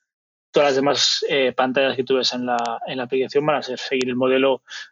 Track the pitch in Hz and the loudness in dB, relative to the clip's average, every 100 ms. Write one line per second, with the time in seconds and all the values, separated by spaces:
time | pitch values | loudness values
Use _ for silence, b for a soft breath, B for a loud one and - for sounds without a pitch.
0 | _ _ _ _ _ - 147 135 139 139 | _ _ _ _ _ 2 4 4 2 2
1 | - - - 147 127 123 127 131 135 127 | 0 0 0 2 0 2 0 2 0 0
2 | 127 135 117 123 123 120 117 117 - 131 | 0 0 0 -2 -2 -2 -2 -6 -8 -8
3 | 123 131 123 143 151 143 120 120 - 131 | -4 -2 0 0 0 -2 -2 -8 -4 -2
4 | 127 123 131 131 135 127 B B B | -2 0 2 4 2 0 B B B